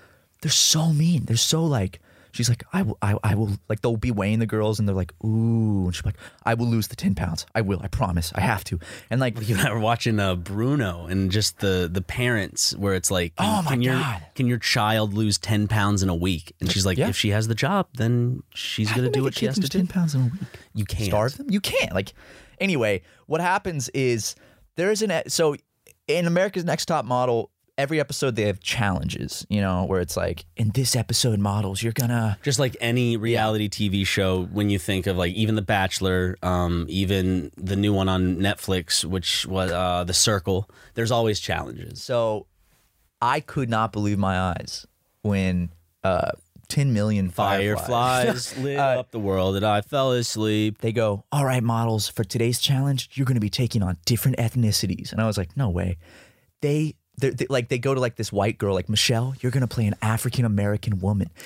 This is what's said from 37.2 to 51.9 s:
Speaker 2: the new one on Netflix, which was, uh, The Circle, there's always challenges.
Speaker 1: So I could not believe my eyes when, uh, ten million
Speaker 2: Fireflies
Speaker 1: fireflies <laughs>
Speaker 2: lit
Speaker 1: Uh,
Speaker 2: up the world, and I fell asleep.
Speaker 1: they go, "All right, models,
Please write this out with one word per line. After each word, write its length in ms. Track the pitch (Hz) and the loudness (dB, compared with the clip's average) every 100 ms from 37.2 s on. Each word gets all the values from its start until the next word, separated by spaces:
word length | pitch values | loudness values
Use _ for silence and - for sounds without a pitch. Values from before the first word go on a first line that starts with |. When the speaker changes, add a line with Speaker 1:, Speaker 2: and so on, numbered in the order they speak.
| 92 92 76 - | 2 0 -4 -8
Speaker 2:
the 200 | 95 98 | -4 0
new 160 | 104 | 2
one 140 | 98 95 | 2 2
on 280 | 92 90 87 | 2 0 2
Netflix, 680 | 101 - - 92 82 - | 0 -2 -2 -2 0 -4
which 420 | 80 92 - - - | -2 -4 -2 -4 -2
was, 240 | 95 92 | -2 0
uh, 340 | 87 90 90 | 0 0 0
The 80 | 90 | 0
Circle, 560 | 90 - 101 101 92 - - - | 2 2 2 0 -2 -4 -12 -12
there's 160 | - 113 | -6 0
always 260 | 120 113 104 | 2 2 0
challenges. 600 | - 92 65 - - - | -4 -4 -6 -10 -14 -14
Speaker 1:
So 440 | - 120 113 107 - _ _ _ _ _ _ _ | -4 -2 0 -2 -8 _ _ _ _ _ _ _
I 200 | 117 147 | 0 0
could 300 | - 151 123 | -2 -4 -2
not 220 | 110 110 | 0 -2
believe 260 | 104 104 101 | -2 -2 0
my 200 | 95 92 | 0 0
eyes 480 | 92 87 - - - _ _ _ | -2 -4 -8 -14 -16 _ _ _
when, 480 | 107 98 92 90 85 - _ _ | -2 0 2 0 -2 -8 _ _
uh, 280 | 95 90 - - _ - - | 0 0 0 -6 _ -20 -4
ten 240 | 147 139 | 0 2
million 360 | 107 107 104 92 | 2 2 2 0
Speaker 2:
Fireflies 1200 | 87 101 98 101 107 120 120 127 127 120 123 - | 0 2 2 2 0 0 0 2 2 2 0 -6
Speaker 1:
fireflies 60 | 135 | -6
<laughs> 60 | |
Speaker 2:
lit 140 | 135 139 | -4 0
Speaker 1:
Uh, 200 | 135 127 | 2 2
Speaker 2:
up 100 | 123 | -2
the 60 | 113 | -4
world, 360 | 101 95 95 98 | 0 2 2 2
and 80 | |
I 160 | 107 104 | 2 2
fell 300 | - 143 135 | 0 0 2
asleep. 680 | 123 113 110 110 107 107 101 | 2 0 0 2 2 0 -2
Speaker 1:
they 140 | 113 | -2
go, 320 | 113 110 104 - | 0 0 -2 -2
"All 120 | 143 135 | 0 2
right, 160 | 127 | 2
models, 460 | 117 117 117 | 2 0 0